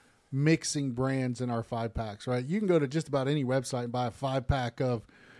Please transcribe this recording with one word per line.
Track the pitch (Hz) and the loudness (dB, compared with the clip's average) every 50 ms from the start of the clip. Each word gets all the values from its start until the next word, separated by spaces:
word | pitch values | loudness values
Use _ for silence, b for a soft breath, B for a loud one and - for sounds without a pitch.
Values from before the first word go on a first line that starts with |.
| b b b b b _ | b b b b b _
mixing | - 135 143 156 165 156 - - - 147 139 135 | -2 2 4 4 4 4 2 -2 -2 -2 -2 -2
brands | 120 120 131 135 135 131 131 127 120 117 | -2 0 0 0 0 0 0 -2 -2 -2
in | 127 123 | -2 -2
our | 120 117 110 | -2 -2 -2
five | - 120 117 117 113 - | -4 -4 -4 -4 -4 -4
packs, | - 113 107 101 - - 127 | -4 -6 -6 -8 -8 -4 -2
right? | 127 123 127 | -2 -2 0
You | 139 175 220 | -2 -2 0
can | 214 185 | 2 4
go | 175 160 | 4 4
to | 143 | 4
just | 135 139 165 156 - | 2 0 -4 -2 0
about | 135 139 131 | 0 0 0
any | 135 151 151 135 | 2 0 0 2
website | 123 127 135 - - - 127 120 | 2 0 0 0 -2 -4 -4 -4
and | 120 | -2
buy | 117 123 123 | -2 -2 -2
a | 120 | -2
five | - - 143 135 131 135 123 | -4 -4 -4 -2 -2 0 0
pack | - 147 135 123 120 - - | 0 0 0 -2 -4 -2 -2
of, | 135 127 123 110 - B B B B B B | 0 0 0 -2 -4 B B B B B B